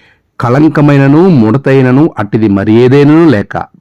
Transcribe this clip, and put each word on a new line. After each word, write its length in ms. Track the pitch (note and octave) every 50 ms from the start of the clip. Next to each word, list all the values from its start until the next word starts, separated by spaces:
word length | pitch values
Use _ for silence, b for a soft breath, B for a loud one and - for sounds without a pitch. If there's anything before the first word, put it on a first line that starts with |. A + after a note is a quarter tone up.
| b b b b b _ _ -
కళంకమైనను 880 | - A#2+ B2 C#3 D#3 D#3+ - E3 C#3+ D3 C#3+ C#3 C#3 C3+ C#3+ D#3 F3+ G3
ముడతైనను 840 | F3 C3 G#2+ A2 A2+ C3+ - C#3 C3+ C3+ C3 B2+ B2+ C3+ D3+ E3+ - -
అట్టిది 300 | G#2 G2+ - A2+ G#2+ G#2+
మరి 240 | G2 G2 G2 G#2 G#2+
ఏదైనను 560 | A#2 B2 B2+ B2+ C#3+ C#3+ C#3+ D3+ D#3+ E3+ D#3+
లేక, 380 | A#2+ G2+ G2 - - F2 - - _ _